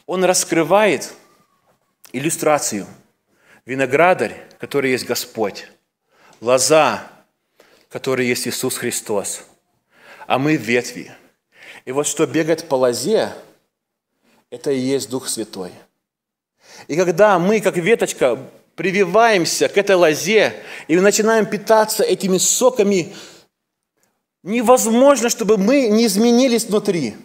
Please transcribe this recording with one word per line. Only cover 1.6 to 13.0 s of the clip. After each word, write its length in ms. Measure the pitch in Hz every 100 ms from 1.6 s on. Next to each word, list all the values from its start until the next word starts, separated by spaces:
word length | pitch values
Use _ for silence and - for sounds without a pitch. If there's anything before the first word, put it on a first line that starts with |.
| _ _ _ _ -
иллюстрацию. 720 | 127 151 - 156 143 - 104 87 - _ _ _ _ _ _ -
Виноградарь, 640 | 131 131 139 180 160 107 - - -
который 320 | 120 139 131
есть 160 | 123 104
Господь, 640 | 120 - 113 101 - - _ _ _ _ _ _ -
лоза, 640 | 113 127 - 156 135 101 - - _ _ _ _ _ _ _
который 380 | 123 135 127 123
есть 220 | 120 120
Иисус 280 | - - -
Христос, 680 | 120 - - 101 90 - - _ _ _ _ _ - - -
а 140 | 123
мы 160 | 147 156
ветви. 560 | 110 120 - 87 - - _ _ _ _ - - -
И 60 |
вот 160 | 135 143
что 180 | - 147
бегает 420 | 143 160 160 -
по 60 |
лозе, 580 | 131 127 113